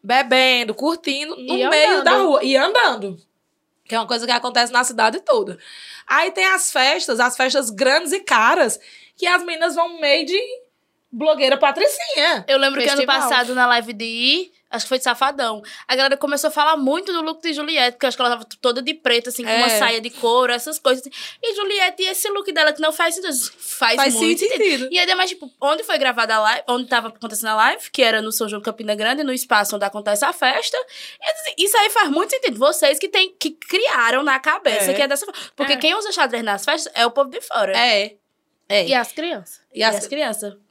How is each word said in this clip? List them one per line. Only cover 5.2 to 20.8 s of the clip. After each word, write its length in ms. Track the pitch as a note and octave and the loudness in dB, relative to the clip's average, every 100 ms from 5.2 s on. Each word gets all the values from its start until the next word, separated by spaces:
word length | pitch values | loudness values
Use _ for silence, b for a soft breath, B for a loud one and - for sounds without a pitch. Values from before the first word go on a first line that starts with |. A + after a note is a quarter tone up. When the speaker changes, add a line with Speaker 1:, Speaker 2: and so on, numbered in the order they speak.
Speaker 1:
toda. 360 | - B4+ G3 F3 B B B B - | 0 0 0 -10 B B B B -2
Aí 260 | C#4 F4 | 0 0
tem 140 | F#4 F#4+ | 0 2
as 260 | F#4+ - | 2 0
festas, 480 | C#4+ C4 E4+ E4 A#3 | 2 2 2 -2 0
as 160 | B3 B3+ | 0 2
festas 340 | C4 C4+ A#3 | 0 0 -2
grandes 440 | G3+ C4 D4 E4+ | 0 2 2 0
e 60 | F#4+ | -6
caras, 580 | G4 A#3+ A3+ F4 B3+ - B B B _ | 2 4 4 4 2 0 B B B _
que 80 | F4+ | 0
as 160 | F4+ | 0
meninas 320 | F4 D#4+ E4+ D#4 | 0 -2 -2 0
vão 240 | E4+ E4+ | -2 -2
meio 260 | D4 D4+ D4+ | 0 2 2
de 140 | F#4+ B4 B4+ _ _ _ _ _ | -2 -4 -12 _ _ _ _ _
blogueira 460 | A#3 D4+ D#4 C4 C4+ | -2 0 2 2 4
patricinha. 880 | C#4+ D4+ B4+ - E5+ G#4 D#4 D#4 C#4+ | 2 4 0 0 -4 0 2 0 2
Speaker 3:
Eu 100 | C4+ | 2
lembro 220 | C#4 C#4 | 2 2
que 60 | A#3 | 0
ano 100 | C#4+ | 2
Speaker 2:
Festival. 240 | C4+ C4+ | 2 2
Speaker 3:
passado, 340 | C4+ B3+ A#3+ B3+ | 2 2 2 2
na 100 | B3 | 4
live 260 | A#3+ A3+ | 2 0
de, 580 | G#3 A3+ A#3 B3 D#4+ F4+ _ _ | -10 -8 -2 0 0 -2 _ _
acho 140 | A#3 - | -8 -4
que 40 | |
foi 80 | B3+ | -2
de 80 | B3+ | -2
Safadão, 560 | A#3 C4+ C#4+ A#3+ A3 G3+ B - | 0 -2 -2 -4 -4 -12 B -4
a 80 | B3+ | 0
galera 220 | C4+ C4+ | 2 0
começou 320 | C#4+ C#4+ D#4 | -2 0 -2
a 20 | |
falar 240 | D4+ D4+ D#4+ | 2 2 2
muito 380 | C4 D#4 G4 | 0 -2 -2
do 80 | E4+ | -4
look 200 | D#4 D#4+ | -4 -6
de 120 | E4 | -6
Juliette, 400 | D4 D4+ D#4+ B3 | -4 -2 0 0
porque 120 | B3 C4 | 0 -4
eu 20 | |
acho 80 | A#3+ | 0
que 40 | |
ela 80 | B3 | -2
tava 120 | A#3 A3 | -2 -8
t-, 120 | - | -4
toda 200 | B3+ A#3+ | -2 -2
de 120 | B3+ | -4
preto, 360 | D#4 B3+ A#3 A#3+ | -4 0 0 -2
assim, 140 | A#3+ | -8
com 60 | A#3 | -2
uma 180 | A3+ A#3+ | 2 2
Speaker 1:
É. 120 | A3 | 2
Speaker 3:
saia 220 | A#3 A3+ | 2 0
de 80 | A3+ | -6
couro, 420 | - A3+ A#3+ B3 | -4 2 2 2
essas 260 | A#3+ C#4 | -2 -4
coisas, 240 | D#4 | -2